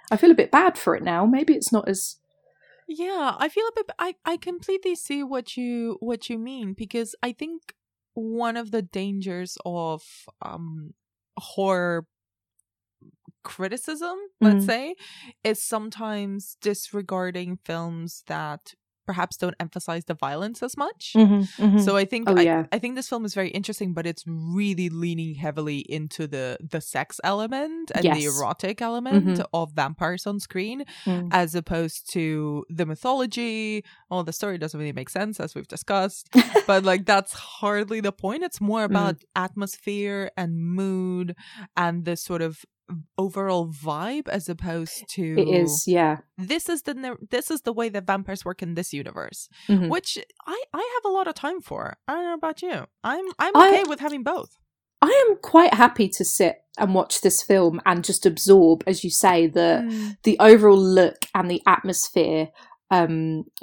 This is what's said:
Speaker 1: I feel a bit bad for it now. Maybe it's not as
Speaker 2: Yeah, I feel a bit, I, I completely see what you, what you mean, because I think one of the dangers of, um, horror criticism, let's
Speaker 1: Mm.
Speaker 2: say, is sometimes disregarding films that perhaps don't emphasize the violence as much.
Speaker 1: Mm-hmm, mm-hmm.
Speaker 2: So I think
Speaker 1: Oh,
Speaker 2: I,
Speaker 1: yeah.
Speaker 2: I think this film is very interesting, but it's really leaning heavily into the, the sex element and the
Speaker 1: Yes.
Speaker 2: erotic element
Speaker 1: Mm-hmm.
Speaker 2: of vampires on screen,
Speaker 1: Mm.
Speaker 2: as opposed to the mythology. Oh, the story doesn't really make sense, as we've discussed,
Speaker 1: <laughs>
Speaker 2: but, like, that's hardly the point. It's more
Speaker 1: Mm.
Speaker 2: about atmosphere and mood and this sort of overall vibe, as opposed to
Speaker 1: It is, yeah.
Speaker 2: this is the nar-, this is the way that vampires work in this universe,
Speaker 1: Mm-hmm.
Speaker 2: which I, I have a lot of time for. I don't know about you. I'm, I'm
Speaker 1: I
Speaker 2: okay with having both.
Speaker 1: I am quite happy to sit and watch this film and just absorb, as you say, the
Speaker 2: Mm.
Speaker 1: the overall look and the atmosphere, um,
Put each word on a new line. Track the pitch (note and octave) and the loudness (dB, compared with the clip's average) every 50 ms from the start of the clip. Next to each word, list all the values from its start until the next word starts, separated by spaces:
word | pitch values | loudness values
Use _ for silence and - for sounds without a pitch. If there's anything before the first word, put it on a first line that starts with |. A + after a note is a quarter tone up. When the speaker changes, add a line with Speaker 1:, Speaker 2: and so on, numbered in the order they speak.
| - - | -6 -2
Speaker 1:
I | A3+ | 0
feel | G3+ - E4+ | 6 8 8
a | E4 | 8
bit | - - - | 8 6 4
bad | - C#4+ F#4 F4+ - | 6 4 6 4 2
for | - - F3+ D#3+ | 0 0 0 0
it | - E3 | 0 -2
now. | F3+ E3+ F3 G3 | -2 0 2 4
Maybe | A3 C4 C4+ D#4 E4 D4 | 4 4 4 4 2 2
it's | - - - | 2 2 0
not | A3+ G#3+ - | 0 0 0
as | G3 G3 F#3+ - - - _ _ _ _ _ _ _ _ _ _ _ _ _ _ | 0 -4 -4 -4 -10 -10 _ _ _ _ _ _ _ _ _ _ _ _ _ _
Speaker 2:
Yeah, | - D#4 D#4 F4 F#4 G4 F4+ D4 B3 - - | -12 -8 -6 -6 -4 -4 -2 -2 -2 -2 -2
I | C#4+ D#4 | -4 -2
feel | - G#4 A4+ | -2 -2 -2
a | A4+ A4+ | -2 -4
bit, | A4 G#4 - - - | -6 -6 -6 -6 -6
I, | E4+ F4+ F4 _ - | -6 -6 -6 _ -6
I | D#4+ E4+ | -6 -6
completely | E4 - F4+ F4 E4+ - - F#4+ F#4+ - F#4 F4 | -6 -6 -8 -10 -8 -4 -4 -4 -2 -2 -4 -6
see | - - - C#4+ C#4+ C#4+ | -6 -6 -8 -6 -6 -6
what | B3+ C4+ B3+ A#3+ - - | -6 -6 -6 -8 -8 -8
you, | B3 B3 A#3+ A#3+ A#3+ A#3 A#3 G#3+ - | -6 -6 -4 -4 -4 -4 -6 -6 -6
what | A3+ A#3 A#3+ A#3 - - | -6 -6 -6 -6 -8 -8
you | A#3 | -8
mean, | A3+ A3+ B3+ C4+ C4 A3 F#3+ F#3+ | -8 -8 -10 -10 -10 -10 -10 -10
because | - A3+ F#3+ - A#3 A#3 G#3 - - - | -10 -10 -8 -6 -6 -6 -8 -10 -8 -8
I | B3 B3 | -8 -8
think | - D4+ D#4+ E4+ E4 _ - - _ _ _ _ _ _ _ - | -8 -10 -12 -12 -14 _ -20 -20 _ _ _ _ _ _ _ -12
one | A#3 A3 A3 A3+ A#3 A#3 A#3 A3+ | -10 -8 -6 -6 -4 -4 -4 -4
of | A#3 A#3 G#3 | -6 -6 -6
the | G#3 A3+ F#3+ | -4 -6 -4
dangers | F3 - G3 G3 G3+ G3+ G3 F#3 G3 F3 F3+ F3+ F#3 - - - | -6 -6 -6 -6 -6 -6 -6 -6 -6 -6 -8 -8 -10 -12 -12 -10
of, | F3+ F3 F3 E3 D#3+ D#3 D#3+ - - - - - _ _ - | -8 -6 -6 -6 -6 -6 -8 -12 -18 -20 -20 -20 _ _ -16
um, | - - D#3+ E3 E3 E3 D#3+ D#3 D3+ D#3 - _ _ _ _ _ _ _ - | -14 -12 -12 -12 -12 -12 -12 -14 -14 -16 -20 _ _ _ _ _ _ _ -18
horror | - - - - - F#3+ F#3+ F#3+ F3+ F3+ F3 E3+ E3+ E3 _ _ _ _ _ _ _ _ _ _ _ _ _ _ _ _ _ _ _ _ _ _ _ _ _ - _ - | -18 -18 -10 -6 -2 0 0 0 0 0 -2 -2 -4 -6 _ _ _ _ _ _ _ _ _ _ _ _ _ _ _ _ _ _ _ _ _ _ _ _ _ -20 _ -20
criticism, | - - - F#3 F#3+ A3+ C4 - - D#4 D4+ E4+ F4 F4+ F#4+ G4+ G4 _ - | -16 -10 -8 -8 -8 -8 -8 -8 -10 -10 -8 -8 -10 -10 -10 -14 -10 _ 4
let's | A3 G#3+ G3+ G3 G3 | 4 6 6 4 2
Speaker 1:
Mm. | |
Speaker 2:
say, | G3 A3 A#3+ C4+ D#4 F#4 - - - - - - B3 - _ - | 0 -2 -4 -4 -8 -12 -14 -18 -20 -20 -20 -20 -20 -12 _ -4
is | A3 G#3+ - | -4 -4 -4
sometimes | - - A3+ A3 G#3+ A3 - G#3+ A3+ G#3+ G#3+ G#3 G3+ G3 G3 G3+ F#3+ - - _ | -6 -6 -6 -6 -8 -10 -12 -10 -10 -8 -8 -6 -6 -8 -8 -10 -12 -14 -12 _
disregarding | - G#3 G3+ - - - - G#3 F#3+ - F#3+ F#3 F#3 F3+ F3+ F3+ F3+ F3 F#3 F3+ _ | -4 -4 -4 -4 -6 -10 -10 -10 -8 -6 -6 -4 -4 -6 -6 -8 -8 -10 -10 -10 _
films | - E3 E3 E3+ E3+ E3+ E3 E3 E3+ - - _ | -10 -8 -8 -8 -8 -10 -10 -10 -12 -14 -14 _
that | - D#3+ D#3 D#3 D3+ D3 D3 _ - - _ _ _ _ _ _ | -10 -8 -8 -8 -8 -10 -14 _ -20 -20 _ _ _ _ _ _
perhaps | - F#3 F3 F3 F3+ - | -8 -6 -4 -4 -6 -6
don't | - F#3 F3+ - - | -6 -6 -6 -6 -6
emphasize | E3+ D#3+ - F3+ - - E3 E3+ E3+ | -10 -10 -10 -12 -10 -8 -8 -8 -8
the | - E3 | -8 -8
violence | D3+ - C3+ C#3+ D#3 G3 A3 A#3 - A#3+ | -6 -6 -6 -6 -6 -8 -8 -8 -8 -10
as | C4 - | -8 -6
much. | D4 C#4+ F4+ A#4 - - - - | -6 -8 -8 -8 -12 -8 0 6
Speaker 1:
Mm-hmm, | A3 A3 G3 G#3 G3+ G3 F#3 - - G#3 | 6 8 8 6 4 0 -2 -2 2 2
mm-hmm. | G#3 G3 | 4 4
Speaker 2:
So | G#3 G3 G3 G3 | 4 4 4 2
I | G3 G3 | 2 0
think | G3 - A3+ A3+ | 0 -2 -2 0
Speaker 1:
Oh, | G3+ F#3+ | 2 4
Speaker 2:
I, | F3+ | 4
Speaker 1:
yeah. | E3+ E3+ E3 E3 E3 - | 4 4 2 0 -2 -2
Speaker 2:
I | - A3+ | -4 -4
think | A#3+ B3 B3+ | -4 -6 -8
this | B3+ C4 | -8 -8
film | - B3+ A#3 A3 | -6 -6 -6 -6
is | G3+ - | -6 -4
very | G3+ F#3+ F3 | -4 -4 -4
interesting, | - F#3+ G3 - G#3 - G#3 F3+ E3+ | -4 -6 -8 -8 -8 -6 -6 -6 -4
but | E3+ E3+ | -4 -6
it's | E3+ D#3+ - - | -6 -8 -8 -10
really | E3+ E3 D#3+ D#3+ E3 F3 G3 G#3 G3+ F#3+ E3 F3+ F3 | -10 -8 -8 -6 -4 -4 -2 -2 -2 -2 -2 -4 -4
leaning | E3 E3 E3+ F3 E3+ E3 E3 D#3+ D#3 | -4 -4 -4 -4 -4 -4 -6 -8 -8
heavily | C#3 D#3+ D3+ D3 D#3+ D3+ D3+ D3 C#3+ - | -8 -8 -6 -6 -6 -6 -6 -6 -8 -8
into | - C#3+ D#3 D#3 D3+ - - D#3 | -8 -8 -8 -8 -8 -8 -8 -8
the, | D3 D3 C3+ B2+ B2+ B2 - | -8 -6 -6 -6 -8 -8 -10
the | D#3+ D#3 - D#3+ | -10 -10 -10 -10
sex | - - - C3+ - - - - - | -8 -6 -6 -6 -6 -6 -8 -6 -4
element | F3+ G3+ G#3 A3 A3+ C4 C4+ D4 D#4 D#4+ E4 E4 - - | -4 -2 -4 -4 -6 -6 -6 -6 -8 -8 -10 -10 -6 -2
and | - - | 0 2
the | E3+ D3+ D3+ | 2 2 2
Speaker 1:
Yes. | D3 D3 C3+ C#3 | -2 -2 -2 -2
Speaker 2:
erotic | C#3 A2 D#3+ - - F#3+ G#3+ - | -4 -4 -4 -6 -6 -6 -6 -6
element | A#3+ A3+ A#3 A#3+ A#3+ B3+ G3+ G3+ F3 | -6 -6 -6 -6 -2 2 2 4 4
Speaker 1:
Mm-hmm. | F#3 F3+ F3 - - - | 2 0 -2 -2 -4 -4
Speaker 2:
of | E3+ E3 D#3 D3+ | -4 -4 -4 -4
vampires | D#3 C3+ C#3+ D#3 - F3+ D#3+ F3+ F#3 - | -4 -4 -4 -4 -4 -6 -4 -4 -6 -6
on | G#3 G3+ G3+ | -8 -8 -8
screen, | - - - F#3 F#3+ A3 B3 C4+ C#4+ - - - - | -8 -8 -8 -8 -6 -6 -8 -10 -12 -14 -14 -8 -4
Speaker 1:
Mm. | G3 F3+ F3+ F3 F3 | -4 -4 -2 -2 0
Speaker 2:
as | F3 F#3 F3 D#3+ D#3+ | 2 2 2 2 -2
opposed | F3 E3 - F3 E3 E3 D#3+ - - - - - | -4 -4 -4 -2 -2 -2 -4 -6 -10 -10 -6 -4
to | F#3 D#3+ D#3 D#3 D3+ D3+ D3+ D3 D3 - | -4 -2 -2 -2 -4 -4 -4 -6 -6 -8
the | - E3 D#3+ F3 | -8 -6 -6 -4
mythology. | D#3 D#3 - - B3+ C4 C4+ B3+ A3 - A#3+ A#3+ A3+ A3 A3 A3 G#3+ G#3+ G#3 G3+ - - _ _ - | -4 -6 -6 -4 -2 -2 0 -2 -4 -4 -6 -6 -6 -6 -6 -6 -6 -6 -6 -8 -12 -18 _ _ -8
Oh, | F3+ F#3 E3+ | -6 -6 -6
the | E3 D#3+ | -6 -6
story | - G#3 G3+ F#3 | -6 -6 -6 -6
doesn't | F3 D#3+ D#3+ - D3+ | -6 -8 -8 -8 -8
really | D3+ D3 | -8 -8
make | C3+ C3 C3 - | -8 -10 -10 -8
sense, | - F3+ G#3 G#3+ G#3 - | -6 -6 -6 -6 -6 -8
as | - D#3+ - | -10 -10 -10
we've | - - | -12 -14
discussed, | - - - - - G3+ G3 F#3 G3+ - - - _ - | -12 -14 -10 -6 -2 0 0 0 -2 -4 -10 -4 _ 4
Speaker 1:
<laughs> | B3+ - - - G#4+ - | 4 4 4 4 2 4
Speaker 2:
but, | - G3 F#3+ G3 | 4 2 4 4
like, | F#3+ F#3 F#3+ F#3 | 2 0 2 2
that's | A3 G3+ G3 F#3+ - - | 2 2 2 2 -2 -10
hardly | - - - - - G#3+ G3+ G#3 G#3 G#3 G3 A3+ A3 | -16 -16 -18 -10 -6 -4 -2 -2 -2 -4 -4 -6 -4
the | G3+ G3+ | -4 -6
point. | G3 _ - F#3+ A#3 D#4+ F4+ | -6 _ -6 -6 -6 -6 -8
It's | F4 - - | -8 -6 -6
more | G#3 G3+ G#3+ A3+ | -4 -2 -2 -2
Speaker 1:
Mm. | G#3+ G3 | -2 0
Speaker 2:
about | G3 G3+ G3+ G3 E3 - _ _ - | 0 0 0 0 -2 -6 _ _ -6
atmosphere | F#3+ F3+ F#3+ - G3+ G3+ G3 - - - G#3 G3+ G3+ G3+ G3+ G3+ G3 G3 - - | -6 -4 -6 -6 -8 -10 -10 -10 -10 -8 -6 -6 -4 -4 -4 -4 -6 -6 -8 -6
and | F#3+ F3+ E3+ E3 E3 E3 | -6 -6 -4 -4 -4 -4
mood | E3+ F3+ F#3 G3 F#3+ F#3+ F#3 F#3 F3+ F3+ F3+ F3+ F3 F3 - - - - A#3 G3 - - | -4 -4 -2 -2 -2 -2 -4 -4 -4 -4 -4 -6 -6 -8 -12 -16 -20 -20 -20 -16 -8 -4
and | F3+ F3 E3+ E3+ F3 E3 | -2 -2 -2 -2 -4 -4
this | F3 F3 E3 - | -6 -6 -6 -6
sort | - F3+ E3 | -6 -6 -4
of | E3 D#3+ D#3 - - _ _ _ _ - F3+ E3 D3+ _ _ | -4 -6 -8 -10 -20 _ _ _ _ -14 -14 -14 -14 _ _
overall | - F#3+ G3 - G3 G3 F#3+ F#3 F3 E3+ | -6 -6 -4 -4 -4 -2 -2 0 -2 -2
vibe, | E3 D#3 C#3 D3 D#3+ D3 D3+ F3 A3+ C4+ D4+ - | -4 -8 -10 -8 -8 -6 -6 -6 -6 -6 -6 -6
as | - - G3+ E3+ | -6 -6 -6 -6
opposed | - E3+ E3 F3+ F3+ E3 E3+ E3 E3 - - - - | -6 -8 -8 -6 -6 -6 -6 -6 -8 -10 -14 -14 -10
to | - F#3+ F3+ D#3+ D#3 D#3 | -8 -6 -4 -2 2 2
Speaker 1:
It | D#3 | 2
is, | D#3+ F#3 F3 E3+ D#3+ D3 - - | 4 4 2 2 2 0 -2 0
yeah. | F#3 F3+ F3 E3 D#3 D3+ D3+ - _ _ | 2 2 4 4 2 0 -2 -6 _ _
Speaker 2:
this | - F#3 F#3 D4 E4+ - - | -10 -6 -4 -4 -4 -4 -4
is | E4+ D4 - | -6 -6 -6
the | C#4+ C#4 | -8 -8
nar-, | C4 C4 B3+ A#3+ - - - | -8 -10 -12 -12 -12 -10 -6
this | - B3 - - | -4 -4 -4 -4
is | D#4+ D4 | -6 -6
the | - A#3 A#3 | -4 -4 -4
way | A3 A#3 A3+ | -4 -4 -4
that | G3+ G3+ F#3 | -4 -6 -4
vampires | F3+ G3 G3 F#3+ - G3 G3 - | -2 -4 -4 -4 -8 -10 -10 -8
work | F3 F#3 - | -10 -10 -8
in | F#3 E3+ E3+ | -8 -8 -6
this | F3 F3+ - - | -6 -6 -8 -8
universe, | C#3+ C#3 - - - C2+ - - - - - _ - - | -10 -10 -10 -10 -12 -12 -12 -14 -16 -18 -20 _ -8 0
Speaker 1:
Mm-hmm. | - G3+ F#3+ F3+ E3 | 2 2 2 2 2
Speaker 2:
which | D#4+ F#4 - - - - - - _ _ - | -2 -2 -4 -6 -8 -10 -12 -16 _ _ -12
I, | - F4 A#4 C#5 - | -10 -10 -10 -10 -8
I | - D4 A#4 B4 B4 A#4+ | -8 -8 -6 -4 -4 -4
have | A4 G4+ | -2 -2
a | F#4+ | -2
lot | G4 F#4 | -2 -2
of | E4+ D4+ | -4 -6
time | - - D4 F#4 F4+ | -8 -8 -8 -8 -8
for. | - - - - - - - _ _ | -10 -10 -10 -10 -10 -10 -12 _ _
I | - C#4+ | -8 -6
don't | E4+ F4 | -6 -6
know | E4+ E4+ | -6 -6
about | D#4 E4 D#4+ D#4 - | -6 -6 -8 -8 -8
you. | F4 F4+ C#4 D#3+ - - _ _ - | -8 -8 -8 -8 -10 -12 _ _ -6
I'm, | A3 C4+ F4 F#4+ F#4+ - - | -6 -4 -4 -6 -6 -4 -2
I'm | - - G#3 | 0 4 8
Speaker 1:
I | D4 F4+ G4 | 8 8 8
Speaker 2:
okay | G4 F#4 G4 D#4 | 8 6 4 0
with | D4 B3+ | -4 -6
having | C#4 D4+ D4 C#4 | -6 -8 -6 -6
both. | A3+ C#4 F4+ F#4 - - _ _ _ _ _ _ _ _ _ - | -4 -4 -4 -4 -6 -12 _ _ _ _ _ _ _ _ _ 2
Speaker 1:
I | - D#4 B4 C#5 C5 | 4 6 6 6 6
am | A4+ G4 | 4 2
quite | - - - - D#4+ F4 - A#3 | 0 2 6 8 8 8 8 8
happy | G#3 A#3+ A#3+ - - G#3 F#3+ | 6 6 6 6 4 0 0
to | - - F#3 | 0 -2 -2
sit | - - - - - - - _ _ - | 0 2 2 2 2 2 -2 _ _ -6
and | - G#3 F#3+ F#3+ | -2 0 2 2
watch | F#3 - - - - | 2 2 0 0 2
this | - F#3 E3+ - | 2 4 4 2
film | - - G3+ F#3+ F3+ E3+ D#3+ E3+ - | 4 4 6 6 6 4 2 2 2
and | G3 F3+ F3 E3 | 2 2 2 0
just | - F#3+ - - | -2 0 4 4
absorb, | F#3+ D#3+ - - G3 G3 G3 E3+ E3 E3 D#3+ - | 2 2 4 8 8 10 10 10 10 8 6 2
as | F#3 F#3+ - - | -2 -2 -2 -2
you | F3 | -2
say, | - - - F#3+ F3+ E3+ E3 | 0 4 4 6 6 6 4
the | D#3+ D#3 F3 E3+ E3+ E3 - A#3+ A#3 | 4 4 4 4 4 4 2 0 -4
Speaker 2:
Mm. | A3 A3 G#3+ G#3 G#3 - | -6 -6 -6 -8 -6 0
Speaker 1:
the | - A3 G#3 - | 2 2 6 10
overall | G#3+ A3 A3 A3 G#3+ G#3 G3 | 12 12 12 12 12 10 10
look | F#3+ F#3+ F#3+ F#3 F#3+ F3+ - - - - - - | 10 8 6 6 6 6 4 2 -4 -8 -4 -2
and | G3 F3+ F3 | -2 0 0
the | F3 E3 - | -2 2 4
atmosphere, | G3 F3+ - - F#3 F3+ - - - - F3+ D#3 - D#3+ D#3+ D#3 D#3 - - - - - _ _ - | 4 4 4 2 -2 -2 -2 -2 0 2 2 2 2 2 0 -2 -4 -8 -18 -20 -20 -20 _ _ 2
um, | F#3+ F3+ E3+ D#3+ D#3+ D#3+ D#3+ D#3+ D#3+ D#3 - - - - | 4 4 4 4 2 0 0 -2 -2 -4 -6 -10 -10 -8